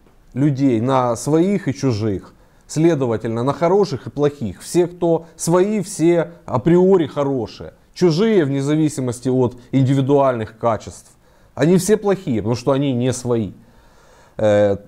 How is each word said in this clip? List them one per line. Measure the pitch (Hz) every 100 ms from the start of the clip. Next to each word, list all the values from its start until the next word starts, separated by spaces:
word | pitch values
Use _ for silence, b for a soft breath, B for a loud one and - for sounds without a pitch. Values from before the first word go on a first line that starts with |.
| _ _ _
людей | 123 151 131 139 113
на | 123 135 123 113
своих | 143 156 185 196 143
и |
чужих, | 127 135 107 110 95 - _ b b b
следовательно, | 151 170 151 127 110 120 113
на | 131
хороших | 139 170 196 196 131 -
и |
плохих. | 135 147 143 104 85
Все, | - 165 175
кто | 175 170 165 165 B
свои, | - 180 196 214
все | 170 - 165 170 165 - -
априори | 120 165 175 185 190 143
хорошие. | 147 139 135 104 - 80 - b
Чужие, | - 175 156 226 208 139
вне | 139
зависимости | 139 156 156 - 127 120 131
от | 131 123 - B
индивидуальных | 131 131 139 131 143 135 120 107 -
качеств, | 117 104 - - - _ b b b -
они | 151 185
все | 180 208
плохие, | 202 190 151 113
потому | 101 117
что | 143
они | 139 143
не | 120 127
свои. | 120 123 117 98 - b b b b b b b b
Э, | 107 104 104 98